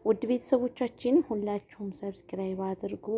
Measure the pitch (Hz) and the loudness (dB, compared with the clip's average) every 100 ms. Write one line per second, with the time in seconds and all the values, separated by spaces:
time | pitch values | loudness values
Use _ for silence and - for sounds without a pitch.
0 | 214 214 220 247 - 254 247 - 240 - | 2 2 2 0 4 2 2 -2 -4 -2
1 | 247 294 - 214 208 202 - - 202 190 | 4 4 4 0 -2 -4 -6 -10 -8 -6
2 | 202 196 - 190 190 190 190 190 196 202 | -8 -8 -8 -4 -4 -2 -2 -4 -6 -6
3 | - | -4